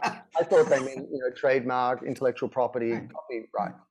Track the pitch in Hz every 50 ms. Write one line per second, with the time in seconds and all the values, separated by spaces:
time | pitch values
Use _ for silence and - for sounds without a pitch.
0 | - 127 - - - _ - 165 175 - 202 160 156 - 143 135 131 135 135 131
1 | 143 - 156 135 127 123 123 - - 135 131 135 120 127 123 127 123 123 131 123
2 | - 139 123 - 135 123 120 - 131 113 - 127 120 117 - 123 117 117 117 110
3 | 110 - - - - - 123 113 110 - - 107 101 92 92 - _ _